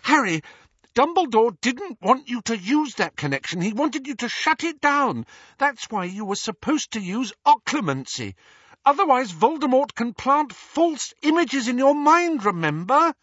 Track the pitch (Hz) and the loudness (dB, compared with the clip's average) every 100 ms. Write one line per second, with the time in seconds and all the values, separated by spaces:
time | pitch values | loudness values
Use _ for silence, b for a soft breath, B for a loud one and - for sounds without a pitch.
0 | - 302 226 160 - B B B _ - | 2 2 2 -2 -4 B B B _ 0
1 | 285 339 339 214 226 185 233 254 392 262 | 2 2 2 4 2 2 -4 -4 -8 -8
2 | 185 254 294 240 - 226 180 294 302 - | 0 0 0 -8 -4 -6 0 0 0 -4
3 | 170 - 147 139 - 175 175 220 302 269 | -6 -4 -4 -4 -4 -4 -4 0 -2 -2
4 | 269 254 240 - - 311 330 311 285 285 | -8 -8 -6 -4 0 0 -2 -2 0 2
5 | 277 131 - B B B 285 262 - 214 | 0 -2 -8 B B B -2 -2 -8 -6
6 | 180 190 214 196 - 202 - 294 - 226 | -6 -8 -6 -6 -6 -8 -2 -2 -2 -8
7 | 190 196 247 - - 294 - 294 196 135 | -6 -6 -6 -4 2 2 2 -4 -2 -4
8 | 131 - 110 95 b b b b - 285 | -6 -10 -10 -12 b b b b 0 2
9 | 381 254 254 165 214 320 285 254 277 - | 4 2 0 0 0 2 0 2 0 -4
10 | 233 214 - 277 294 - - - 339 294 | -8 -6 0 2 0 -6 -12 2 2 2
11 | - - 294 311 330 277 233 247 269 294 | -8 -6 0 2 2 -2 -2 2 2 4
12 | 294 330 349 320 202 180 165 151 180 269 | 4 4 4 0 -2 0 -2 -2 0 2
13 | 330 294 | 2 0